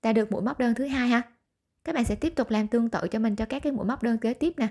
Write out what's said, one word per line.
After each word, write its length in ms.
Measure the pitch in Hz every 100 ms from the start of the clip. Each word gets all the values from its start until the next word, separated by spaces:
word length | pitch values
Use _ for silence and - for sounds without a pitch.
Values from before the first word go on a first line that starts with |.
Ta 120 | 226
được 200 | 220 214
mũi 100 | 202
móc 160 | 214 -
đơn 160 | 247
thứ 120 | 233 277
hai 220 | 269 247
ha. 140 | 240 240 _ _ _ _ _
Các 100 | -
bạn 100 | 320
sẽ 100 | 233
tiếp 180 | 208 320 330
tục 140 | 233
làm 180 | 214 214
tương 220 | 240 233
tự 180 | 180 180
cho 80 | 220
mình 180 | 226 208
cho 80 |
các 180 | 220 -
cái 100 | 302
mũi 140 | 277 190
móc 160 | 262
đơn 160 | 240 226
kế 160 | 226
tiếp 200 | 247 311 330
nè. 120 | 220